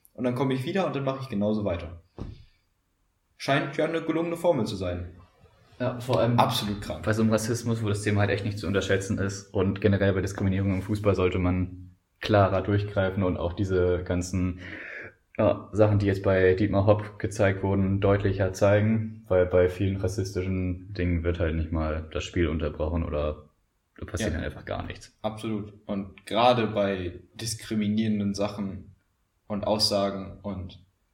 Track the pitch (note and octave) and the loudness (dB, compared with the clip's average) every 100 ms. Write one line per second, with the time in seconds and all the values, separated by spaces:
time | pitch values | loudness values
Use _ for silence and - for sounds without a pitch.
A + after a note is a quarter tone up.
0 | _ - B2 B2+ C3+ B2+ D#3 F#3+ E3+ C3+ | _ -4 -2 0 0 0 -2 -2 0 -2
1 | C3+ C3+ - G2+ G#2 G#2+ G2 E2 E2 E2+ | -4 -4 -4 -2 0 0 -2 -4 -8 -14
2 | _ - - - - _ _ _ _ _ | _ -14 -14 -14 -20 _ _ _ _ _
3 | _ _ _ - - C#3+ C#3+ - D#3 E3 | _ _ _ -8 -2 0 0 -2 -2 -2
4 | D#3+ D#3 E3+ E3 F3 D3 G#2 F#2+ F2+ F2 | -2 -2 -2 0 2 2 0 -4 -4 -6
5 | F2 - - _ - _ _ - B2 B2 | -8 -16 -20 _ -20 _ _ -6 -4 -4
6 | B2 A#2 A#2 A#2+ C3 - G#2 G2+ - E2 | -2 2 4 4 2 2 -2 -6 -6 -6
7 | A2 G#2+ A2 A2 A2+ A2 A#2+ A2+ G#2 G2+ | -2 2 4 2 0 -4 -2 -2 -2 -2
8 | G#2+ G2+ G2+ F#2+ G#2+ G2+ D#2+ G2 - G2 | 0 2 2 0 -2 -4 -2 0 2 0
9 | - F2+ G2 - - G2+ F#2+ - G#2 G2 | 0 -2 -2 -4 -6 0 0 2 2 4
10 | G2 F#2+ F2+ - G2 F#2+ G2 F#2+ G2+ G#2 | 4 2 -2 0 0 2 0 0 -2 0
11 | G#2 F#2+ F2+ F#2 F2+ F2+ F2 - - _ | 2 4 2 2 2 2 -2 -6 -18 _
12 | _ - - G#2 F#2+ F#2+ F#2 G2+ G2+ G2+ | _ -8 2 4 6 2 2 0 0 0
13 | F#2+ G2+ F#2 E2 E2+ - F#2+ F#2 F2+ F2 | 0 0 0 0 -2 -2 0 2 4 2
14 | F2+ F2+ F2 F#2 F2+ - - - - - | 0 -2 0 0 0 -2 -10 -14 -14 -14
15 | - _ _ - A2 G#2+ - G2+ G#2 G2+ | -16 _ _ 0 2 2 -2 4 4 6
16 | G2+ F#2+ G2 F#2+ F#2 F#2 G2+ G2 G2+ G#2 | 2 2 2 6 6 4 2 4 4 4
17 | - - G2+ - G2 G2 G2 G2 F#2+ G2 | 0 -8 -6 0 0 2 0 2 2 2
18 | G2 G2+ G2+ F#2+ F#2+ - G2+ G#2 G#2+ A2 | 2 2 2 0 -2 2 4 6 4 0
19 | - - - F#2 F2+ F#2 F2+ - G2 F#2+ | -2 -8 0 2 4 4 4 2 -2 0
20 | F#2+ G2+ F#2+ F#2 F#2 F#2 F2+ F2+ - - | -2 -2 -4 -4 -2 -2 -2 -4 -8 -4
21 | F2 E2+ E2+ E2 E2 D#2+ D#2+ E2 D#2 D#2 | 0 0 0 0 0 0 -2 -2 -2 -4
22 | D#2+ D#2 - F2 D#2+ D#2+ D#2 - D#2 E2 | -6 -8 -4 0 0 0 -4 -2 -2 -2
23 | D#2 D2+ D2+ D2 - _ _ _ _ - | -2 -2 -2 -4 -12 _ _ _ _ -16
24 | - G#2+ G#2+ E2+ - - - - - - | -8 -4 -2 -2 -6 -8 -8 -6 -8 -12
25 | - _ G#2+ A2 A2+ G#2+ - - - G2 | -16 _ -8 -6 -6 -6 -8 -14 -6 -6
26 | F#2+ - - G#2+ B2 A#2+ G#2+ A2 G2 F#2+ | -6 -12 -4 2 4 4 2 0 0 0
27 | F2 F2 - - A2+ - - A2 G#2 G#2+ | -6 -10 -18 -12 -10 -8 -4 -2 0 0
28 | A2 G#2 G2+ G2+ G#2 - F#2+ F#2 - - | 0 0 -2 -2 -4 -4 -8 -8 -16 -20
29 | _ _ _ _ - G#2 F2+ G#2 G2 G2+ | _ _ _ _ -8 -4 0 2 2 2
30 | G2 F#2+ F#2 - G#2 F#2 F2 - _ _ | 0 -4 -10 -12 -10 -8 -10 -16 _ _
31 | _ | _